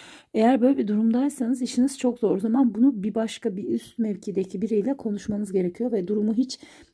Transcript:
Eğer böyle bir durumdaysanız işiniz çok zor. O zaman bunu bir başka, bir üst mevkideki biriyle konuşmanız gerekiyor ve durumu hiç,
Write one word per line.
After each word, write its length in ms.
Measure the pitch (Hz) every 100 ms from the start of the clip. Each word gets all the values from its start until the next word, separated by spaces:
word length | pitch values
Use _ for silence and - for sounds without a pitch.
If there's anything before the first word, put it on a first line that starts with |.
| - - _
Eğer 260 | 220 226 262
böyle 180 | 247 269
bir 100 | 214
durumdaysanız 720 | 208 226 233 285 285 240 247
işiniz 360 | 240 - 262 -
çok 200 | 247 240
zor. 180 | 208 190
O 40 |
zaman 340 | 220 233 254
bunu 280 | 202 262 226
bir 120 | 208
başka, 420 | 214 220 - 226 185
bir 120 | 185
üst 300 | 233 - -
mevkideki 640 | 220 190 - 185 185 190
biriyle 340 | 202 214 214 277
konuşmanız 560 | 233 208 - 208 208
gerekiyor 400 | 185 180 175 240
ve 160 | 220 180
durumu 260 | 208 214
hiç, 240 | 220 262 - - - -